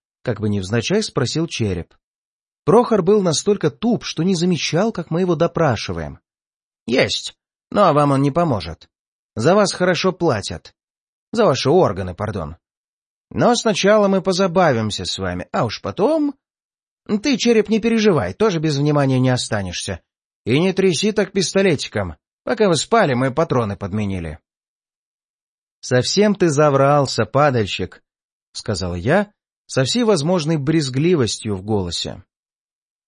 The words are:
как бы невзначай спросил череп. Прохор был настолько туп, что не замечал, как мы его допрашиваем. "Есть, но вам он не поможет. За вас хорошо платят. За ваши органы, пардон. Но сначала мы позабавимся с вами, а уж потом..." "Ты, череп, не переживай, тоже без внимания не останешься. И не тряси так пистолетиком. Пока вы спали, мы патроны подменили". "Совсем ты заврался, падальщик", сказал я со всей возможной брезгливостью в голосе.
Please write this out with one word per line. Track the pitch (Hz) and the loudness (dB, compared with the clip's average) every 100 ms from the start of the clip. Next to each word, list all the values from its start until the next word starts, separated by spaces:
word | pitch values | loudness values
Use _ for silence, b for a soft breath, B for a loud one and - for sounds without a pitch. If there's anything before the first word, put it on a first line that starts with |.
| _ _ - | _ _ -8
как | 104 | -4
бы | 104 | -2
невзначай | 101 92 117 - 202 | -2 -2 -2 0 -2
спросил | 214 151 123 151 165 | -2 -2 -2 -2 -4
череп. | - 107 85 - _ _ _ _ _ _ _ - | -4 -4 -4 -8 _ _ _ _ _ _ _ 2
Прохор | 220 226 214 | 2 4 2
был | 170 214 | 2 2
настолько | 185 143 202 202 156 | 2 0 0 0 -2
туп, | - 233 190 | -2 -2 -2
что | - - | -4 -4
не | 180 175 | -2 0
замечал, | 180 160 - 156 226 | 0 0 -2 -2 -2
как | 185 - | -4 -4
мы | 160 | -2
его | 185 160 | 0 0
допрашиваем. | 170 - 156 107 - 85 73 71 _ _ _ _ _ _ - | 0 2 0 0 -4 -8 -8 -12 _ _ _ _ _ _ -2
"Есть, | 254 127 - - - _ _ - | 0 0 -2 -10 -18 _ _ -6
но | 202 185 | 2 4
вам | 147 143 | 4 2
он | 135 | 2
не | 143 | 0
поможет. | 165 170 104 80 80 _ _ _ _ _ - | 0 -2 -2 -6 -14 _ _ _ _ _ -2
За | 131 202 | 2 4
вас | 196 | 2
хорошо | - 180 165 190 | 0 -2 0 -2
платят. | - 170 107 - 85 - _ _ _ _ _ _ | 0 -2 -2 -4 -12 -16 _ _ _ _ _ _
За | 220 196 | 0 2
ваши | 131 131 | 2 2
органы, | 180 131 92 92 | 2 2 0 -8
пардон. | 85 107 101 76 85 _ _ _ _ _ _ - | -8 -8 -6 -10 -12 _ _ _ _ _ _ -10
Но | - 220 233 | 0 2 2
сначала | 226 180 196 214 202 | 0 0 4 4 4
мы | 190 | 2
позабавимся | 190 180 196 175 165 113 107 95 87 | 0 0 0 2 2 2 -2 -4 -8
с | - | -6
вами, | 95 90 - | -6 -6 -6
а | 202 | -4
уж | 117 - | -4 -6
потом..." | 98 127 233 320 294 - _ _ _ _ _ _ - 208 | -8 -2 0 0 -2 -6 _ _ _ _ _ _ -6 -4
"Ты, | 285 240 | -2 0
череп, | 240 220 202 | 2 2 2
не | 220 | 0
переживай, | 208 226 208 151 90 | 0 2 2 2 0
тоже | - 214 165 | -2 0 0
без | 156 139 | -2 0
внимания | 147 147 135 131 | 0 2 2 2
не | 127 | 2
останешься. | 123 - 107 95 85 - 92 _ _ _ _ 101 | 0 -2 -6 -6 -8 -8 -10 _ _ _ _ -2
И | 139 | 0
не | 185 | 0
тряси | 185 185 156 214 | 2 0 2 0
так | 214 190 | 0 -2
пистолетиком. | 196 - 190 196 139 - 107 90 - _ _ | -2 -2 2 2 0 -2 -6 -6 -8 _ _
Пока | - 233 202 | -6 0 2
вы | 160 | 2
спали, | - 226 170 | 2 2 2
мы | 240 131 | 2 0
патроны | 135 165 127 104 101 | 0 0 0 -2 -4
подменили". | 98 107 101 92 80 78 _ _ _ _ _ _ _ _ _ _ _ _ _ _ | -6 -4 -4 -4 -8 -12 _ _ _ _ _ _ _ _ _ _ _ _ _ _
"Совсем | - 123 120 185 208 196 | -2 0 2 2 2 2
ты | 175 | 2
заврался, | 139 151 135 135 147 131 - 110 | 4 4 4 4 4 2 -2 -2
падальщик", | 135 147 123 98 - 90 - _ _ _ _ _ | 2 2 2 -2 -4 -8 -10 _ _ _ _ _
сказал | - - 98 90 | -12 -6 -6 -4
я | 87 104 190 202 _ _ _ - | -4 0 0 0 _ _ _ -6
со | 135 | -2
всей | 131 240 | 0 2
возможной | 220 180 151 185 147 160 | 2 2 2 0 0 -2
брезгливостью | 135 160 135 131 165 170 110 - 110 95 | 0 0 0 0 2 2 2 -2 -6 -6
в | |
голосе. | 104 104 90 - 73 55 - _ _ _ _ _ _ _ | -2 -2 -2 -6 -8 -10 -18 _ _ _ _ _ _ _